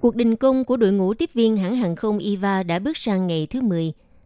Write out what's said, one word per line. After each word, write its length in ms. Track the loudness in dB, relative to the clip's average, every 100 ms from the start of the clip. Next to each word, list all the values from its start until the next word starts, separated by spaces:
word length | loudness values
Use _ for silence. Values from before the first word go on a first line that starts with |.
Cuộc 160 | 2 2
đình 200 | 0 2
công 280 | 2 2
của 120 | 0 2
đội 160 | 2
ngũ 220 | 2 0
tiếp 160 | -2 -4
viên 220 | 2 2 2
hãng 200 | 0 -2
hàng 200 | -2 -2
không 220 | -2 -2
Eva 440 | -2 -2 0 -2
đã 160 | -2 -2
bước 180 | -2 -4
sang 300 | -2 -2 0
ngày 200 | -2 -4
thứ 120 | -2
mười. 300 | -2 0 -2 -6 _ _